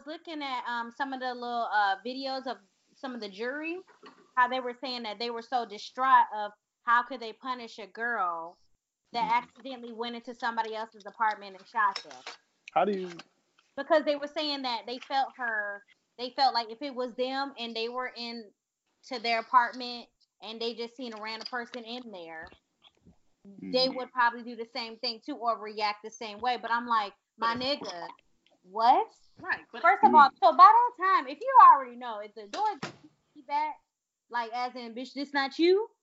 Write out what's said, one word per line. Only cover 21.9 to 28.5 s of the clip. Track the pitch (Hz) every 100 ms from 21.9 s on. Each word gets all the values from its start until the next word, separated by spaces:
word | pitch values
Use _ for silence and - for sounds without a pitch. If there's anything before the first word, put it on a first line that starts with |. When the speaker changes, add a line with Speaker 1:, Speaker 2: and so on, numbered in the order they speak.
| 247 240
Speaker 1:
there, | 196 165 160 170 - _ _ _ _ _ _ _ _ 101 98
they | 190 254 262
Speaker 2:
Mm-hmm. | 254
Speaker 1:
would | 247
probably | 254 240 233
do | 233 226
the | 226 262
same | 226 220
thing | 247 226 -
too | 262
or | 233 220
react | 214 214 214 208
the | 220
same | - 226 208
way. | 240 240
But | 226
I'm | 233 240
like, | 226 202 - _ -
my | 226 240
nigga, | 254 285 214 175 170 - _ _ _